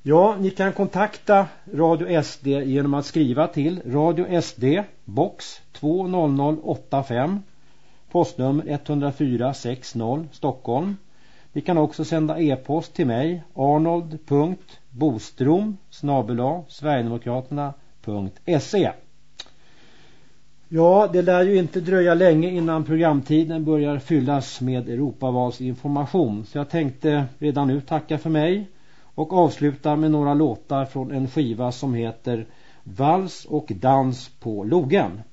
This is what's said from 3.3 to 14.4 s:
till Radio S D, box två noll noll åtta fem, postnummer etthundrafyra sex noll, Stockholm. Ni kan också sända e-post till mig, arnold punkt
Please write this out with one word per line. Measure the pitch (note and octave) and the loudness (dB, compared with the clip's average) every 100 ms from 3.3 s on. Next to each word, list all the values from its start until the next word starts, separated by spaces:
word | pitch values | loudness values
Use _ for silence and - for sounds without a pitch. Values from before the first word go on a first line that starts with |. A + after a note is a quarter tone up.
| A#2+ E3+ | 2 0
till | D3+ D3 F3+ | 0 -2 -4
Radio | B2 C3+ D#3+ E3 F#3 | -4 0 2 0 0
S | F3 - - | -2 -2 -2
D, | B2+ F3 G3+ - | 0 0 -2 -14
box | - G2+ F#3+ - - - - | -6 -2 -2 -4 -18 -18 -20
två | - D3 F3+ F#3 | -6 -2 -2 -2
noll | F#3 D#3 | 0 0
noll | C#3 C#3+ D#3 | 2 0 -2
åtta | - C3 - C#3 | -4 -6 -4 -4
fem, | C3+ A#2+ D3 G3+ - - - - - - - | -2 -2 -2 -4 -8 -20 -20 -20 -20 -20 -4
postnummer | F3 E3+ - C3 C#3+ - | 0 0 0 -2 -2 -2
etthundrafyra | C#3+ - D3 C#3+ C3+ C#3+ A#2+ B2+ | -8 -4 -2 -2 -2 -2 0 -2
sex | C#3 A#2+ B2+ - | -4 -8 -8 -8
noll, | A#2 A2+ C#3+ D#3+ | -6 -4 -4 -8
Stockholm. | - D3 B2+ - B2 F#3 G3 - - - - - | -6 -6 -4 -4 -2 -2 -8 -14 -20 -20 -20 -10
Ni | D3+ | -8
kan | D#3+ E3+ | 0 2
också | D3+ - | 0 -2
sända | D3+ E3 D#3 D#3 | -4 -2 -2 0
e-post | D#3 C3 - D#3 D#3+ | 0 0 -2 -6 -4
till | - C#3 | -2 0
mig, | A#2 D#3 F3 D3+ | 0 -2 -4 -10
arnold | - C#3 D3+ E3 E3+ E3 D#3 - | -2 2 2 2 -2 -6 -14 -2
punkt | C#3+ | 0